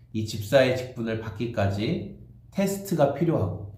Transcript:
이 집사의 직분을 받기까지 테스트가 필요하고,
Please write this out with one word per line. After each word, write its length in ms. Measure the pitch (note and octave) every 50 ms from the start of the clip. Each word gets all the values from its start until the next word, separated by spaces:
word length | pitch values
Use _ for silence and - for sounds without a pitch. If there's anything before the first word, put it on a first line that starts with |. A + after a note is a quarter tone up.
| - - -
이 120 | A2 G#2+
집사의 520 | - - G#2 - - C#3 C3+ C3 B2+ B2 -
직분을 420 | - - - A#2+ A2+ A2+ A2+ A2
받기까지 960 | - - - - A#2+ A2+ - A2 G2+ F#2+ G2+ G2+ G#2+ C3 F3 G3 - - - - - - - - - -
테스트가 640 | - - G3 F#3+ G3 G3 - - F#3 D3+ C#3+ C#3 -
필요하고, 600 | - E3+ D#3+ D#3 - G2+ F#2+ - - - - -